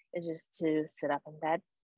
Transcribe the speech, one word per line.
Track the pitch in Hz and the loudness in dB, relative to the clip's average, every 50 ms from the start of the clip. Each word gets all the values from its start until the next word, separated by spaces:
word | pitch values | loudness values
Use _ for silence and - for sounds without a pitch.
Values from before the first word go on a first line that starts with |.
| _ _ - | _ _ -8
is | 175 170 | -4 -4
just | 170 160 160 - - - - | -4 -4 -6 -8 -12 -4 0
to | 170 160 156 156 151 | 2 4 4 2 2
sit | 156 - - - - | 0 -2 -2 0 0
up | 147 143 - | 0 0 -2
in | 156 156 151 | -8 -8 -2
bed | 160 156 165 180 - _ _ _ _ _ _ | 0 2 2 2 0 _ _ _ _ _ _